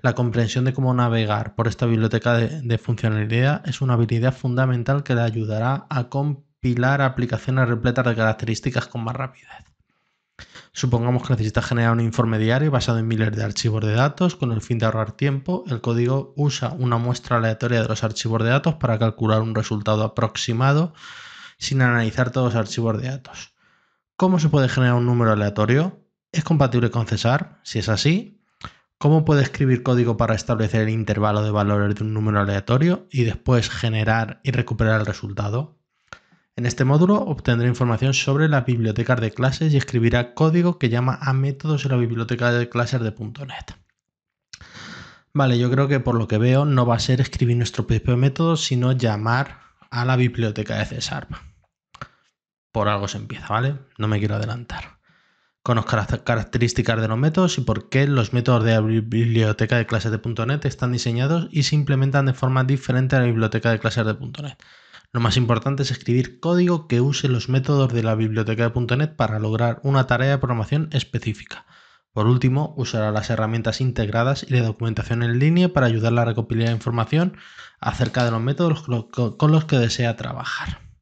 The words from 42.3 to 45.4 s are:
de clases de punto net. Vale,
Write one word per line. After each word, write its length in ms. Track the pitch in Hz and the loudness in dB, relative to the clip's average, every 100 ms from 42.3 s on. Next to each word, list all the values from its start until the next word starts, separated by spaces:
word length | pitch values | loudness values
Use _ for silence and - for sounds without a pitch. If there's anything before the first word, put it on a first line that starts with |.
| 120 120 | 0 2
de 160 | 120 120 | 2 0
clases 320 | 120 117 127 | -2 -2 -2
de 100 | 113 | -2
punto 340 | 107 107 117 | -6 -12 -12
net. 300 | 135 - - - _ _ _ _ _ _ _ - - - - - - - _ | -14 -14 -16 -20 _ _ _ _ _ _ _ -20 -20 -20 -18 -18 -20 -20 _
Vale, 260 | 147 | 0